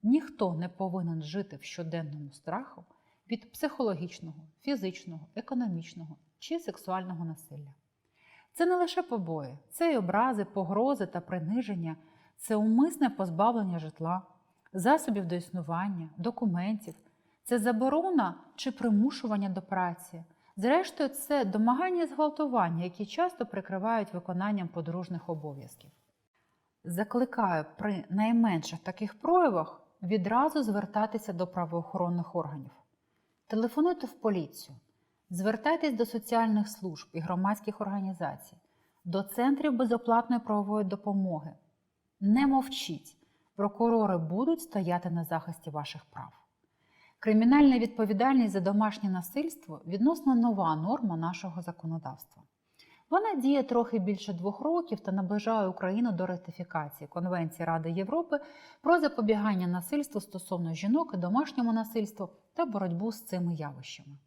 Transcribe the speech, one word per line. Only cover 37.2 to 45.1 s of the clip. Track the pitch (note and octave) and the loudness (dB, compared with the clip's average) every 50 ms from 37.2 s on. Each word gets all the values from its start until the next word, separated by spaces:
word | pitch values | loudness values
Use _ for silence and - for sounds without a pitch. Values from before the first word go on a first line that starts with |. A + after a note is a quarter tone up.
| D#3+ F3 F3+ F3 F#3 G3 G#3+ G#3 G#3 - G#3 - | -4 -2 -2 0 2 0 0 0 -4 -8 -6 -6
організацій, | G#3+ G3 G3 G3+ F#3+ F#3+ F#3+ E3+ F3 C#3+ C#3+ - - - - - _ _ _ _ _ _ _ _ _ | -6 -4 -4 -4 -4 -4 -6 -4 -6 -6 -6 -8 -14 -20 -20 -20 _ _ _ _ _ _ _ _ _
до | F3 E3+ F#3+ G3 | -4 -2 -2 -2
центрів | G3 - - A#3+ C4+ C#4+ C#4 D4 D4+ C4 | -2 -2 0 2 2 2 2 2 0 2
безоплатної | A#3 B3+ A3+ A#3+ A#3 - A#3 A#3 A#3 A#3 A#3 B3 A#3+ | 2 2 2 2 0 2 4 4 4 4 2 0 0
правової | A3+ - G#3+ G#3 G3+ G3 G#3 G#3 G#3 | 0 0 0 0 0 0 0 0 0
допомоги. | F#3 G3+ G3+ G#3 G#3 G3 G3 F#3+ F#3 E3+ D3+ D3 D#3+ D#3+ - _ _ _ _ _ _ _ _ _ _ _ _ | -2 -4 -4 -4 -2 0 0 0 0 -2 -4 -6 -10 -16 -16 _ _ _ _ _ _ _ _ _ _ _ _
Не | G3 G3 G#3+ B3+ C#4 C#4 | 4 4 6 6 6 6
мовчіть, | C4+ C4+ C4 C4+ C4 - - - E3 - - - - _ _ _ _ _ _ _ _ | 4 4 2 0 -6 -8 -6 -6 -8 -8 -10 -18 -20 _ _ _ _ _ _ _ _
прокурори | - G3+ G3+ G3+ - A#3 A#3 A#3 A3+ G#3+ G3 F#3 E3+ | -2 -2 -2 2 2 4 4 6 6 4 4 2 2
будуть | E3 D#3 E3+ G3+ B3+ D4 E4 E4 | 0 0 0 0 2 2 0 0
стояти | - - - G#3 F#3 E3+ F3 F3 F3 | -2 -4 -2 -2 0 2 0 0 0
на | F3+ | -2